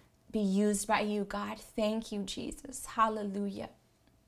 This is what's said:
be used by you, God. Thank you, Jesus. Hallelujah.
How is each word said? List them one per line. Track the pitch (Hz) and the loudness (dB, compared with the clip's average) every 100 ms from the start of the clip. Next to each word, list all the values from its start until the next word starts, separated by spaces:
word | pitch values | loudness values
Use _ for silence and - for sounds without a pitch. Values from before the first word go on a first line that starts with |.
| - _ - | -20 _ -4
be | 220 | 0
used | 196 196 208 208 - | 4 6 4 4 2
by | 208 | 2
you, | 208 208 | 2 0
God. | 196 202 202 220 | -2 -4 -6 -8
Thank | - - 214 220 226 | -6 0 0 0 -2
you, | 208 | -4
Jesus. | 196 - - - 277 254 - | -4 -6 -8 -8 -10 -12 -4
Hallelujah. | - 220 220 208 196 202 196 - - _ _ _ _ | 2 4 4 -2 -2 -4 -4 -10 -12 _ _ _ _